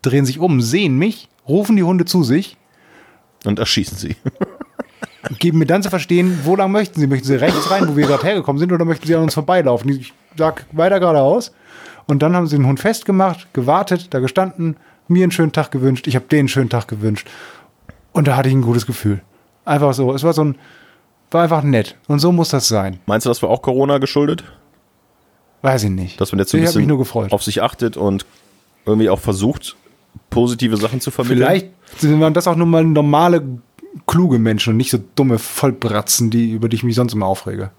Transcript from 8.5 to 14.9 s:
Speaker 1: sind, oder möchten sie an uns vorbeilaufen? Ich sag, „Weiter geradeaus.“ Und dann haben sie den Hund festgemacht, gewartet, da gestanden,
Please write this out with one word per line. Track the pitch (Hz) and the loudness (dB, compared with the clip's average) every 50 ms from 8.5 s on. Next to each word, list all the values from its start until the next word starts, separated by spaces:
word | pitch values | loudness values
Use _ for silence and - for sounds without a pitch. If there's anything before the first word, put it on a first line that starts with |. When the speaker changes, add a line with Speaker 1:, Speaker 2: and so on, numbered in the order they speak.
| 139 143 | -2 -2
Speaker 1:
sind, | 170 180 | 0 0
oder | 180 165 170 | 0 0 0
möchten | 165 165 135 - | -2 -2 -4 -2
sie | 151 165 | 0 0
an | 160 160 | 2 2
uns | 160 - | 0 -2
vorbeilaufen? | 160 147 139 185 185 160 131 123 117 113 135 | -2 -2 0 0 2 2 2 0 0 0 -2
Ich | 139 135 123 - - _ _ _ _ | -4 -4 -6 -14 -20 _ _ _ _
sag, | 156 156 160 - - - _ | -2 -2 -2 -2 -6 -16 _
„Weiter | - 151 165 190 196 190 | -2 0 0 2 2 2
geradeaus.“ | 180 175 156 147 135 139 175 247 233 - _ _ _ - - - - - - - - | 2 2 2 4 4 4 2 0 -2 -6 _ _ _ -20 -20 -20 -20 -20 -20 -16 -4
Und | - 139 139 | -2 0 2
dann | - 160 180 | 2 2 2
haben | 180 175 | 2 0
sie | 156 147 | 0 2
den | 143 139 | 2 2
Hund | 131 143 170 | 2 2 0
festgemacht, | - 208 226 220 - - 190 190 190 190 175 180 - _ | 0 -2 -2 -2 -2 0 0 2 2 0 -2 -6 -12 _
gewartet, | _ 135 120 127 151 185 202 - 185 170 180 - - | _ -4 0 2 0 0 2 0 -2 -4 -4 -4 -4
da | 135 | -2
gestanden, | 127 131 - 196 190 185 - - 165 165 151 _ _ _ | -2 0 0 0 -2 -2 -4 -6 -6 -6 -6 _ _ _